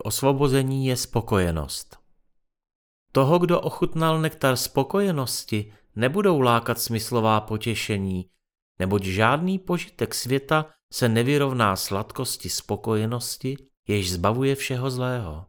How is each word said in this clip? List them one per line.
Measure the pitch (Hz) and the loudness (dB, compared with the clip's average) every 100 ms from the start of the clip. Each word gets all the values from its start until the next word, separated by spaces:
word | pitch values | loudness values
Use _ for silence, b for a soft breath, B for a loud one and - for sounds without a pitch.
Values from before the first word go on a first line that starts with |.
| 110 | -6
osvobození | - 135 135 143 135 135 135 131 | 0 2 4 4 2 2 0 0
je | 123 | -2
spokojenost. | - 117 - 101 87 80 71 - - - _ _ _ _ _ _ _ _ _ _ _ | -2 -2 2 2 2 0 -4 -8 -12 -20 _ _ _ _ _ _ _ _ _ _ _
Toho, | 135 135 175 | 2 4 4
kdo | 175 170 | 4 2
ochutnal | 147 - 170 160 160 160 | 0 -2 -2 2 0 2
nektar | 160 - 135 123 | 0 0 0 2
spokojenosti, | - - 135 196 196 147 123 - - 107 107 b b 104 | 0 0 0 0 0 0 -2 -6 -4 -4 -4 b b 0
nebudou | 127 147 190 151 | 0 4 4 4
lákat | 123 143 131 117 | 4 4 2 -4
smyslová | - 113 - 120 110 107 | -2 -4 -2 2 4 2
potěšení, | - 107 117 107 - 101 95 92 90 _ _ _ _ - | 0 -4 -4 -4 -2 -2 -2 -4 -6 _ _ _ _ -6
neboť | 92 101 | 0 0
žádný | 95 95 110 147 180 190 | 0 0 2 2 0 -2
požitek | - 175 - - 90 - | -2 -4 -6 -6 -4 -4
světa | 120 135 139 156 156 b _ | -2 -2 0 0 -2 b _
se | - 120 | 0 2
nevyrovná | 113 123 147 139 127 104 92 | 2 2 2 2 2 2 0
sladkosti | - 98 110 - 127 - 90 | -2 -4 -6 -8 -6 -6 -8
spokojenosti, | - - 104 113 107 110 120 - - 131 139 - _ - | -8 -4 -4 -2 0 0 -4 -6 -8 -8 -8 -12 _ -2
jež | 104 90 | -2 0
zbavuje | 90 98 120 135 139 | 0 0 2 0 0
všeho | - 127 131 | -2 -4 -4
zlého. | 127 127 123 90 78 | -4 -4 -4 -6 -10